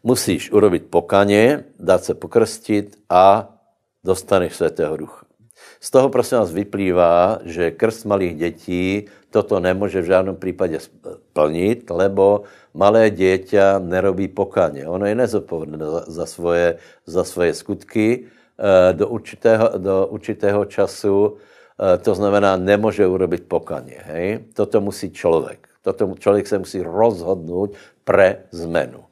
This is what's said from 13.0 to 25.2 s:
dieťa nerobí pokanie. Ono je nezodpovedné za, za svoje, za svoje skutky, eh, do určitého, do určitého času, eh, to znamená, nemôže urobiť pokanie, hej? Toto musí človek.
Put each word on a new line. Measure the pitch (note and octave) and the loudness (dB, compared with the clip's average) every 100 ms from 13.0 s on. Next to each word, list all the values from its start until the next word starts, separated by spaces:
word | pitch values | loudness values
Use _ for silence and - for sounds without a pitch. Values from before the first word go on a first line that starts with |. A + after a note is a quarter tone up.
| A2 | 4
dieťa | F2+ F#2 F#2 F#2+ G2+ G2 G2 | 2 0 0 0 2 4 2
nerobí | F2+ F#2 G2 F#2 G2 | 0 -2 0 -2 -6
pokanie. | - F#2 - E2 C#2 D2 | -4 -4 0 -2 -2 -8
Ono | F2+ G2+ | -4 -2
je | |
nezodpovedné | A2 A#2 G#2 - E2+ D2 D#2 | 0 -2 -2 -6 -10 -10 -10
za, | D#2 E2 - | -6 -6 -8
za | E2 E2 | -10 -10
svoje, | - E2+ E2+ F2 E2+ - _ - | -6 -2 0 0 -2 -14 _ -6
za | E2+ E2 | -4 -4
svoje | - E2+ | -2 -2
skutky, | C#2+ - G2 - A2 G#2+ B2+ - | -2 -8 -10 -6 -2 0 -2 -8
eh, | _ _ - G2+ F#2+ F#2 E2+ | _ _ -4 4 6 6 2
do | G#2 | -2
určitého, | A2+ - - A#2 A2 A2+ G2 | -4 -12 -2 2 4 2 0
do | F#2 F#2+ F#2+ | -2 -2 -2
určitého | G#2+ - G#2 G2+ G2+ G2+ | -6 -10 -4 0 0 -2
času, | - G2 - G#2 G2 G#2 - | -2 -4 -2 0 2 0 -2
eh, | _ _ _ - F#2+ F2+ | _ _ _ -4 0 0
to | B2 F#2+ | 0 0
znamená, | G#2 G2+ G2+ F#2+ | 2 2 2 0
nemôže | F#2 G#2 A2 G2 F#2 | 2 2 0 2 0
urobiť | F#2 F2+ E2+ - | 2 -2 -4 -4
pokanie, | E2 - D2 C2 B1+ F2+ | -6 -4 -12 -12 -20 -14
hej? | D#2 F#2 A2 A2 - | -8 -6 -8 -10 -6
Toto | G#2 A2 | 0 0
musí | G2+ G2 F#2 | -2 -8 -14
človek. | - | -4